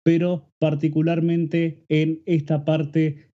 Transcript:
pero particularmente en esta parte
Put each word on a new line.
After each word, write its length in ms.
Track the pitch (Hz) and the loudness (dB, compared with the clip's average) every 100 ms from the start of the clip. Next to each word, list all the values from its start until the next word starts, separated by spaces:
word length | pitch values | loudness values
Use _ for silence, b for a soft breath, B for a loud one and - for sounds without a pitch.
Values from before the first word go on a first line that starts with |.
pero 480 | - 165 175 175 - _ | 2 2 2 -4 -8 _
particularmente 1200 | 156 151 156 156 160 170 165 170 160 165 165 160 - | -2 0 0 0 0 0 0 0 0 -2 -2 -4 -2
en 320 | 156 160 160 - | 0 0 -2 -2
esta 400 | 165 147 151 147 | -2 0 -2 0
parte 640 | 156 147 165 156 147 - | -2 -2 0 -2 -4 -14